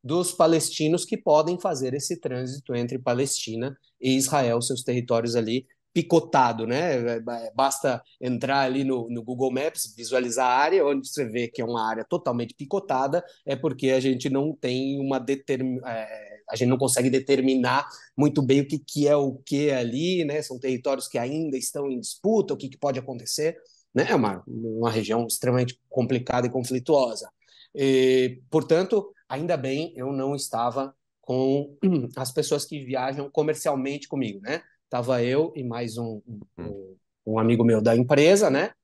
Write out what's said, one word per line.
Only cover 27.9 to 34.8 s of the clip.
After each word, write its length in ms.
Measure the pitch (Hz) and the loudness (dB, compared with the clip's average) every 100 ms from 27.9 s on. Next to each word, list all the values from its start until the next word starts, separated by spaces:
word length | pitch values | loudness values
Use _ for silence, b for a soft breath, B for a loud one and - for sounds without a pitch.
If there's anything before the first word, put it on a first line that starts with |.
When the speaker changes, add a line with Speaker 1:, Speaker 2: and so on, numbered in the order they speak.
| 131 131 131 127 127 _ | 6 6 4 2 -4 _
Speaker 1:
portanto, 640 | 160 - 165 190 214 - b _ | -2 4 2 4 0 0 b _
ainda 300 | 135 170 160 | -6 -2 -2
bem 360 | 131 139 165 | -2 -4 -6
eu 160 | 147 131 | -8 -6
não 220 | 135 135 | -4 -2
estava 600 | 143 - 113 120 127 135 _ _ _ | -4 -4 -2 -2 -2 -6 _ _ _
com 540 | - 127 135 139 143 - | -4 0 2 2 -2 0
<clears throat> 340 | 190 165 123 | 2 2 -2
as 160 | 127 127 | -6 -4
pessoas 340 | 156 147 123 | -4 -2 -2
que 180 | - 151 | -4 -10
viajam 460 | 127 131 131 139 143 | -6 -4 -4 -6 -4
comercialmente 760 | - 151 147 156 139 131 143 - | -2 0 -2 -2 -2 -2 -6 -6
comigo, 320 | 139 117 98 | -4 -4 -6
né? 200 | 104 156 b b | -8 -8 b b